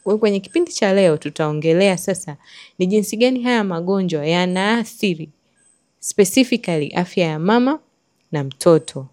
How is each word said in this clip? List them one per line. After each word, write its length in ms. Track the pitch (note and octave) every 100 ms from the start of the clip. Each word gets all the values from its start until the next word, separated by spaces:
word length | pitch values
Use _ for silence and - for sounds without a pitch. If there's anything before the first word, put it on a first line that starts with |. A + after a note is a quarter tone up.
Kwa 80 | G3
hiyo 60 | G#3+
kwenye 220 | A3 G3
kipindi 320 | F#3+ E4+ F4
cha 200 | - G3+
leo 240 | G3 F#3 D3+
tutaongelea 800 | D3+ - D#3 D3+ D#3+ E3 G3 F#3
sasa 380 | - F#3 - C#3+ _ - - -
ni 80 | F#3
jinsi 300 | G#3+ G3+ A3
gani 260 | B3 B3+
haya 220 | B3 A#3+
magonjwa 600 | G3+ E3+ F3+ G3 F#3 D#3+ D3
yanaathiri 1040 | F3 F3+ F#3 G3+ A#3 A3+ - G3+ D#3+ D#3 _ _ _ _ _ _ _
specifically 920 | - - G3 C4 B3+ A3+ G#3 D#3+ C#3+
afya 320 | - F3+ - E3+
ya 120 | D#3
mama 400 | F3+ A#3 B3 D#4 _ _ _ _ _
na 120 | D3+
mtoto. 640 | C3+ - F3 D#3+ D#3+ C#3 C3+